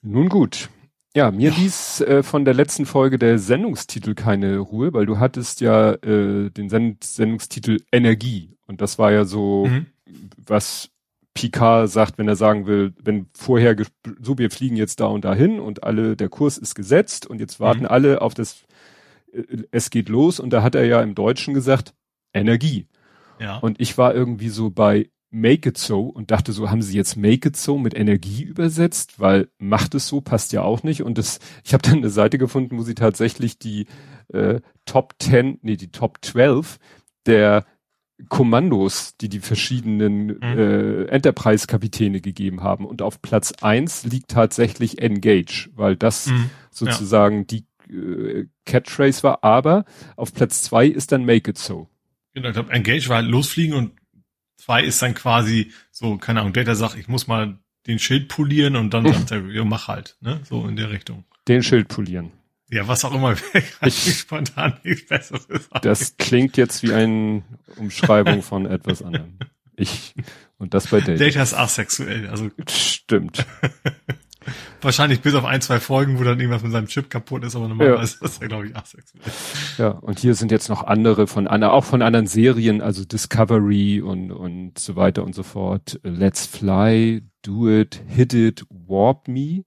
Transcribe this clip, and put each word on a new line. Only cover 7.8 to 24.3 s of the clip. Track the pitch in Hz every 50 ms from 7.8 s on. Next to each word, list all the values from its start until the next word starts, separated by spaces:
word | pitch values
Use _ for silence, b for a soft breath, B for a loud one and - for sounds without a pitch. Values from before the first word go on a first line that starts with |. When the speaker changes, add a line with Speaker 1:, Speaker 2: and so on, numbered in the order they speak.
| _ _
Speaker 1:
Energie. | - 123 120 117 113 107 117 123 117 98 82 82 _ _ _
Und | - 101 90
das | 104 101 -
war | - 110 104
ja | 104 104 104
so, | 92 95 107 101 101 101 101 98 113
Speaker 2:
Mhm. | 123 135 - - _ _ _ _ 82 78 98 98 _ - 110
Speaker 1:
was | - - - - - - - - - _ _ _ _ _ _ _ _ _
Picard | - - 117 - - 120 113 117 113 113 104
sagt, | - 110 110 107 -
wenn | - 107
er | 107 107
sagen | 92 110 107 107 104 98
will, | 98 104 101 98 98 90 _ -
wenn | 110 107 104 92 - _
vorher | - - - 131 117 117 117 110
ges-, | 104 110 - _ _ _ 113 - _
so, | 120 113 139 123
wir | 120 104
fliegen | - - 131 131 120
jetzt | 110 107 101 - -
da | 110
und | 107 104 104 98
dahin | 98 98 101 139 190 226 208
und | - 107 104 - -
alle, | - 110 107 113 110 110
der | - 104 92
Kurs | - - 147 147 139
ist | - - - -
gesetzt | - 101 92 131 170 214 - - - -
und | - 120 110
jetzt | 110 - - -
warten | 107 107 117 117
Speaker 2:
Mhm. | 131
Speaker 1:
alle | - 117 127 139 143 139 -
auf | - 117 -
das, | - - - - _ _ b b b b b b b b b b b b b _
äh, | 123 113 _ - 113 107 _
es | - 117 113 -
geht | - 120 101 104
los. | 107 120 147 175 175 -
Und | - 123
da | 117 113 107
hat | 127 127
er | 135 123
ja | 117 120 117 117
im | 110 101
Deutschen | 95 101 107 127 - - - 139
gesagt, | 139 127 135 135 131 - - _ _ _ _ _ _ _ _ _
Energie. | 98 101 110 117 117 127 160 139 101 85 _ b b b b b b b b b b
Speaker 2:
Ja. | 113 104 98
Speaker 1:
Und | 117 - 113 104 -
ich | 120 117 -
war | - 127 123 107
irgendwie | 123 127 120